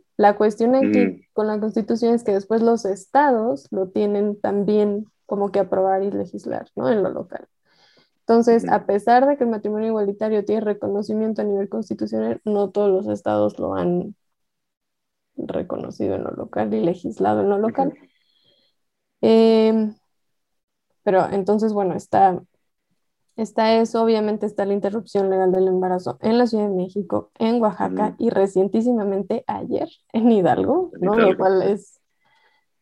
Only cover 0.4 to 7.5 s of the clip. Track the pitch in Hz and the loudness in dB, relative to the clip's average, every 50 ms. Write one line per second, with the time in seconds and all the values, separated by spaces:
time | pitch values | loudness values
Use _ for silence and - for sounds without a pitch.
0.4 | 214 220 208 - 226 240 254 269 269 208 214 254 240 190 175 - _ _ - - | 0 0 0 0 0 2 2 2 2 2 2 2 2 0 -2 -8 _ _ -4 -4
1.4 | 214 214 214 208 214 220 208 226 208 - 233 220 240 233 233 233 233 220 196 196 | -2 -2 -2 -4 -4 -4 -4 -4 -2 -2 -2 0 0 0 0 0 0 -2 -2 -2
2.4 | 196 - 220 226 226 233 233 226 - 190 196 190 - _ - 269 294 285 247 220 | -2 -2 -2 0 2 2 2 0 -2 -4 -6 -6 -8 _ 2 2 4 4 2 0
3.4 | 220 240 277 277 - - 214 196 190 185 - 214 208 208 208 202 208 208 202 208 | 0 -2 -4 -6 -8 -8 -4 -4 -4 -4 -2 -2 -2 0 0 0 0 -2 -4 -4
4.4 | - 185 196 202 196 202 208 214 208 208 202 208 214 _ _ _ _ - 208 196 | -4 -2 -2 -2 0 2 2 2 2 0 -2 -4 -8 _ _ _ _ -8 -4 -4
5.4 | 202 196 196 202 190 190 196 190 190 190 190 190 196 202 196 202 196 180 - 202 | -2 -2 0 -2 -2 0 0 0 2 2 0 0 -2 -4 -4 -6 -8 -8 -10 -12
6.4 | - - - - - _ - - - 262 233 208 185 - - - - - - - | -10 -8 -8 -8 -10 _ -8 -4 -2 0 0 0 0 -2 -4 -6 -10 -12 -14 -16
7.4 | - _ | -16 _